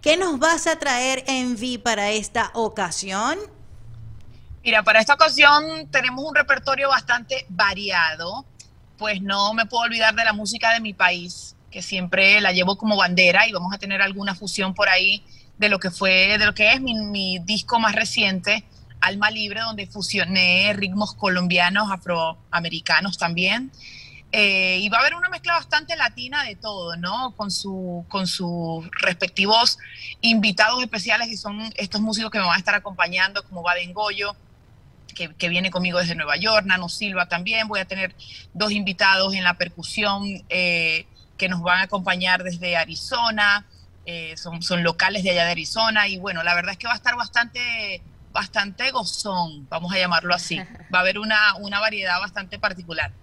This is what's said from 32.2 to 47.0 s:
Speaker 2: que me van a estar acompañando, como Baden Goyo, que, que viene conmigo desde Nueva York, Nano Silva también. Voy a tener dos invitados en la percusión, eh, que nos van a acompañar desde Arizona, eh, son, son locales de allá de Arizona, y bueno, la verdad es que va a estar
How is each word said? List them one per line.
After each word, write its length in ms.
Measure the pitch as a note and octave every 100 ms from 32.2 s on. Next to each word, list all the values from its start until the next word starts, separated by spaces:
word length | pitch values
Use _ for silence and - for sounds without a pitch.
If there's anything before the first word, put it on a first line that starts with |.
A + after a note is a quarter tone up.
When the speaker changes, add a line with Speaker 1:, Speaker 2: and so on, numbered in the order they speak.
| A3
Speaker 2:
que 80 | A3
me 80 | F#3
van 80 |
a 40 | F3
estar 160 | F#3
acompañando, 680 | G3+ - F#3+ F3 F3+ F#3+ G3+
como 200 | - F3+
Baden 300 | E3+ F3 F3
Goyo, 420 | F3+ G#3 G3+ G3+ G3+ - - - - - - -
que, 200 | - E3+
que 160 | - F3
viene 200 | F3 F#3
conmigo 280 | F3+ F3+ F3
desde 160 | F3
Nueva 220 | E3 D3 D3
York, 280 | G#3+ G#3+
Nano 240 | G3 F#3 F3+
Silva 400 | - G#3 F#3+ F3
también. 400 | E3+ F3+ A3+ A3
Voy 120 | G3+
a 40 |
tener 300 | F#3+ F#3+ F#3 - - - -
dos 180 | - G#3+
invitados 640 | G#3 G3 F#3 G3 F#3+ G3
en 100 | F#3+
la 140 | F3+ F3
percusión, 640 | F3 - E3 - G#3 G3 G3+ F#3+ -
eh, 560 | F3+ F3+ E3+ E3 D#3+ - - - -
que 140 | F#3+
nos 100 | F3+
van 200 | E3+ F3+
a 20 |
acompañar 600 | F#3+ G3+ F#3 F3+ F#3 F#3
desde 320 | F3+ F3 F3+ E3+
Arizona, 880 | D#3+ D#3 - B3 A#3 G#3+ G#3 G3+ G#3 - - - -
eh, 280 | E3+ D#3+ D#3+
son, 240 | F3 E3+
son 200 | E3+ F3
locales 420 | E3+ E3 F#3 G#3
de 80 | F#3
allá 120 | F3
de 60 | E3+
Arizona, 580 | E3+ D#3 A3+ A3+ A3 G3+
y 80 | F#3+
bueno, 260 | F#3+ E3+
la 120 | E3+
verdad 180 | F3 F3
es 60 | F#3+
que 80 | A#3
va 80 |
a 20 |
estar 200 | A#3